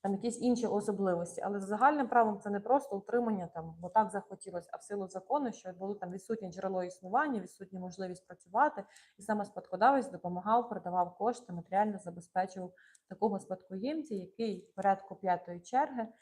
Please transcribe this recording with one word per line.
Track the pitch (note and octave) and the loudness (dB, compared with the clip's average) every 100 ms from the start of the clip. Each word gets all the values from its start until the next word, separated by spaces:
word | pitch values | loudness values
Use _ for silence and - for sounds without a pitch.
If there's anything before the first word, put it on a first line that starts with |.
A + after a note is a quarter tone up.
| G3 | 0
там, | |
якісь | G3 A#3+ A#3 | 0 -2 0
інші | B3 A#3+ A3 | 2 2 2
особливості. | G3+ G#3 G3 F#3+ E3+ E3+ - | 0 0 0 2 2 -2 -4
Але | F#3+ G3+ | -4 -4
за | G3 | -4
загальним | G#3 C4 D4+ B3 | 4 4 6 4
правом | A#3+ A3 G3+ | 6 4 2
це | G3+ | -4
не | G3+ | -4
просто | G3+ C4+ C#4 G3 | 2 2 2 -8
утримання, | - A#3 A#3 G#3 E3+ | 0 0 2 -2 -4
там, | E3 E3 E3 | -8 -12 -12
бо | F3 | 0
так | G3 G#3 | 2 2
захотілося, | G3+ - F#3+ F#3+ F3+ E3+ | 0 -8 -16 -10 -10 -10
а | - | -16
в | |
силу | - G3+ F#3+ | -8 -8 -6
закону, | F#3 - C#4+ B3+ | -10 -2 0 0
що | - F#3 | -6 -12
було | F3+ F#3+ | -8 -8
там | G3+ F3+ | -6 -6
відсутнє | F#3 - A3+ F#3+ | -8 -6 -6 -6
джерело | F3+ F#3+ F#3 | -6 -2 -2
існування, | F3+ F3+ F#3 A3+ D4+ A#3 | -4 -8 -2 0 2 -2
відсутня | F3+ - F#3+ F#3+ | -6 -14 -14 -10
можливість | F3+ F3 F#3 F3+ _ | -10 -8 -8 -8 _
працювати, | F3+ _ G3+ D4 D4 G3 - _ _ | -20 _ 4 4 2 -12 -18 _ _
і | |
саме | G3 G#3+ | -2 -2
спадкодавець | G3+ - - F#3 A3+ C#4 G3 | -2 -8 -8 4 6 6 2
допомагав, | F3 F3 F3+ G3 A3+ A#3+ | -6 -6 -4 2 2 2
передавав | G3+ F3 F3+ F3 F3 | -6 -2 0 0 2
кошти, | G#3+ A#3+ - | -2 -2 -8
матеріально | F3 E3 F#3+ G#3+ G3 | -12 -2 2 2 0
забезпечував | E3+ F3 E3+ F#3 F#3+ F#3+ F3+ _ _ _ _ | -10 -12 -4 -2 -2 -4 -12 _ _ _ _
такого | G3 G#3+ G3 | 0 0 0
спадкоємця, | - F#3 - F#3+ A#3+ D#4+ D4+ | -4 -10 -8 -6 -4 -4 -4
який | G3+ F3+ - A3+ F3+ | -8 -8 -4 -4 -4
в | - | -8
порядку | - G3 G3 - | 0 2 2 0
п'ятої | F#3+ F#3+ F3+ F#3 F3 | -6 0 0 -2 -12
черги | - B3+ D4 B3+ A3+ - | -2 0 0 -2 -6 -8